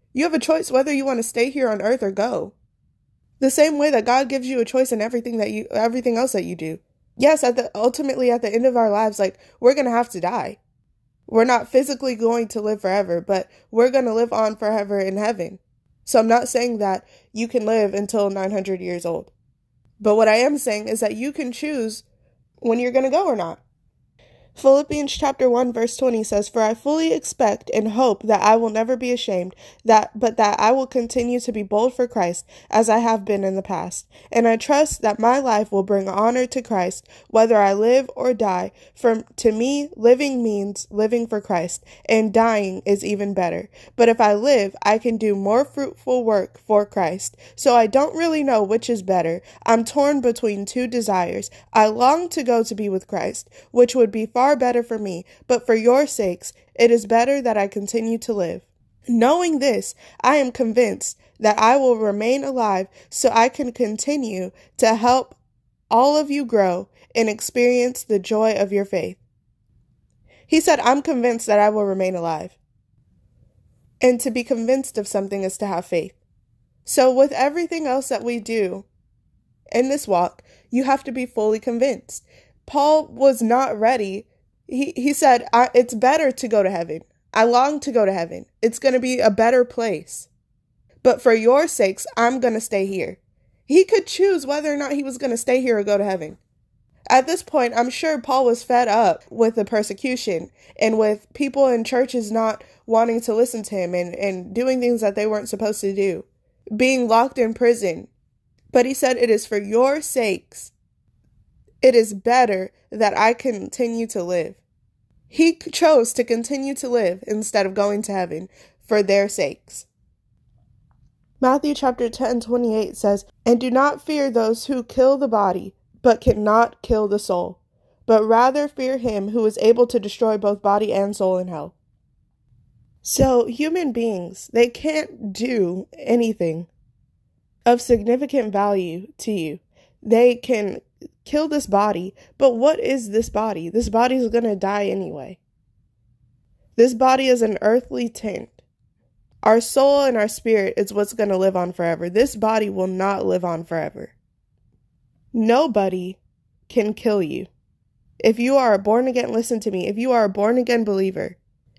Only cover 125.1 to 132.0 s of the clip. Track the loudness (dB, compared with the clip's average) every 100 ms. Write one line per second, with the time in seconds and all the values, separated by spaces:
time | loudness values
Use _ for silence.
125.1 | 4 2 0 0 -2 -8 -18 _ _ 2
126.1 | 2 2 0 2 4 2 -2 -4 -2 0
127.1 | -2 -2 -4 -4 -10 _ _ _ _ 2
128.1 | 2 4 4 4 2 -4 -4 -4 -2 -4
129.1 | -4 -4 0 -2 2 4 4 4 0 -4
130.1 | -2 0 0 -2 -2 0 0 0 -2 -4
131.1 | -2 -2 -2 -4 -10 -12 _ _ _